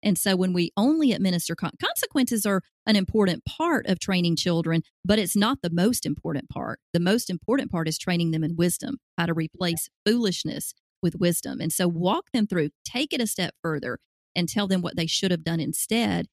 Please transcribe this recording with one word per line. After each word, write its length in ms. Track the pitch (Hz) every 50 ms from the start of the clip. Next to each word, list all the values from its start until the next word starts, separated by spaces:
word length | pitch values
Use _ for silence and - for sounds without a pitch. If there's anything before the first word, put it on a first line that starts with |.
| -
And 160 | 208 190 -
so 160 | - 208 190
when 180 | 180 185 185 180
we 200 | 180 175 - _
only 360 | - 208 262 311 320 311 262 208
administer 420 | - 190 190 175 170 - - 170
con-, 160 | - - 165 - -
consequences 640 | - 494 698 - - 415 - 294 254 - 240 220 196
are 180 | 214 202 185 - _ _ _ _
an 100 | - 214
important 480 | 202 190 - - 220 202 190 170 - -
part 420 | - - - 311 349 320 247 -
of 140 | - 185 170
training 360 | - - 196 180 175 170 165
children, 460 | 160 - 180 170 165 165 165 165 165 - _ _ _ _
but 140 | 180 208 214
it's 180 | 202 175 -
not 220 | 202 196 220 277 269 -
the 80 | 175
most 340 | 165 170 180 214 254 - -
important 440 | - 147 - - 170 156 139 - -
part. 300 | - 143 - - - - _ _ _
The 80 | 175
most 300 | 175 180 208 240 - -
important 400 | 185 165 - - 233 277 - -
part 160 | - 170 160
is 120 | 156 156 -
training 340 | - - 175 170 170 165 160
them 100 | 160 160
in 120 | 156 170
wisdom, 400 | 165 170 180 175 - - - - - _ _ _
how 100 | - 170
to 80 | 170 165
replace 540 | 165 160 160 _ - 185 175 170 160 - - _ _ _
foolishness 680 | 208 226 240 233 202 180 - - 156 - - - - - _ _ _ _ _ -
with 120 | 175 -
wisdom. 440 | - 190 175 170 - - - - -
And 120 | - 170 -
so 160 | - 185 175
walk 380 | 170 160 175 180 214 339 - _ _
them 120 | 247 214
through, 240 | 208 190 180 151 151 _ _ _
take 280 | - - 247 294 294 -
it 80 | 285
a 60 | 240
step 280 | 214 - - 185 165 - _ _
further 360 | 165 156 147 - 120 117 - _ _ _ _ _ _ _
and 120 | - 175 165
tell 180 | - 214 202 190
them 140 | 190 185 170
what 140 | 175 -
they 100 | 170 165
should 240 | 165 - - - 190
have 140 | 180 170 160
done 160 | 165 165 165
instead. 680 | 151 - 156 - - - 220 233 226 208 180 175 170 -